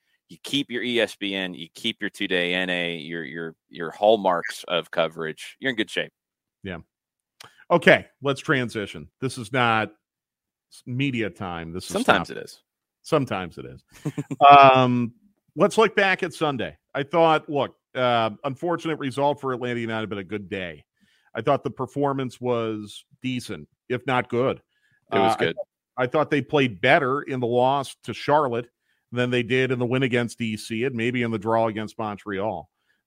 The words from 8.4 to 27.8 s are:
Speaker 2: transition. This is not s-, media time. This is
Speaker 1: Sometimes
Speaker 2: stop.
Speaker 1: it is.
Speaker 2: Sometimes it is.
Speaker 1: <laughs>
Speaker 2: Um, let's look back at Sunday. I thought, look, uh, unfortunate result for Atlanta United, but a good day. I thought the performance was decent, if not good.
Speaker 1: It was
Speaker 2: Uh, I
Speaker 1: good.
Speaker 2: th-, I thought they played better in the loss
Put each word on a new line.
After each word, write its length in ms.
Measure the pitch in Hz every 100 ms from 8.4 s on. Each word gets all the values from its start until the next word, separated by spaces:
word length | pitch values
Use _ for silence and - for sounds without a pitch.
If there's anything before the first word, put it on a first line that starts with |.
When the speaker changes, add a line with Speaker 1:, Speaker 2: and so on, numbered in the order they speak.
Speaker 2:
transition. 680 | - 143 120 110 101 85 73 _
This 160 | 131 -
is 160 | 107
not 400 | 131 120 110 104 - _ _ _ _ _ _ _
s-, 100 | - -
media 420 | 123 139 123 104
time. 440 | - 95 85 82
This 120 | 85
is 60 | -
Speaker 1:
Sometimes 380 | 180 262 104 82
Speaker 2:
stop. 100 | -
Speaker 1:
it 60 |
is. 180 | - - _ _ _ _
Speaker 2:
Sometimes 560 | - 160 131 101 90 -
it 80 | 64
is. 180 | 65 _ - 151 - - 139
Speaker 1:
<laughs> 80 | 143
Speaker 2:
Um, 640 | 143 135 131 127 123 117 - _ _ _
let's 220 | - 190 -
look 180 | 220
back 280 | - 196 185
at 100 | 180
Sunday. 460 | - 156 135 90 76 _
I 80 | 135
thought, 460 | 139 170 165 156 156
look, 260 | 143 110 - _
uh, 360 | 131 123 120 113 107
unfortunate 540 | 143 131 175 170 165 147
result 400 | 139 123 143 143
for 140 | 135
Atlanta 280 | 123 123 120
United, 280 | 117 113 107
but 80 | 101
a 80 |
good 240 | 87 104 92
day. 340 | 98 90 76 _ _ _ _ _
I 80 | -
thought 200 | 113 139
the 80 | 139
performance 720 | - 127 143 143 135 127 -
was 640 | 123 120 113 110 104 - - _
decent, 460 | 127 127 - 95 123 _ _
if 160 | 123 -
not 240 | 127 120
good. 320 | 120 127 - _ _ _ _ _
Speaker 1:
It 60 | -
was 140 | 110
Speaker 2:
Uh, 20 |
I 40 | 113
Speaker 1:
good. 60 |
Speaker 2:
th-, 220 | 95 82 - _ _ -
I 80 | 127
thought 240 | 156 151
they 100 | 147
played 400 | 131 151 131 92
better 400 | 127 165 131 139
in 200 | - 131
the 60 | 120
loss 480 | 123 127 139